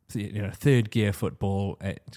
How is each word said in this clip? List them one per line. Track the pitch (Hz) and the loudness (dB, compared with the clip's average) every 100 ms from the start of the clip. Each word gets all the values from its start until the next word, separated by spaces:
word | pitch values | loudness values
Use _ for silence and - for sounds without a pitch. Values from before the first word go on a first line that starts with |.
| - | -10
th-, | 110 101 | -6 -6
you | 107 | -6
know, | 98 | -6
third | - 143 127 107 | 0 4 4 4
gear | 113 107 | 2 0
football, | - 95 - 98 98 98 - | 0 -4 -2 -2 0 -2 -4
uh, | 98 - - | -8 -8 -12